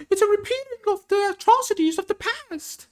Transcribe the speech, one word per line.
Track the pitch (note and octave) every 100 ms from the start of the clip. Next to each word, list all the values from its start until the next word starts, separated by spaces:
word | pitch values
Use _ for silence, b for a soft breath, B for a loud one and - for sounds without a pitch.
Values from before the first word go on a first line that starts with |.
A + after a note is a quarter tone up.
| D4
it's | G4
a | G#4
repeating | G#4 G4+ B4+ C5+ A#4 G#4
of | G4 -
the | G4+ G4+ F#4+
atrocities | - B4 B4+ G4 D#4+ D#4+
of | F#4
the |
past. | G#4 G4+ A#4+ C5+ D#4+ - - -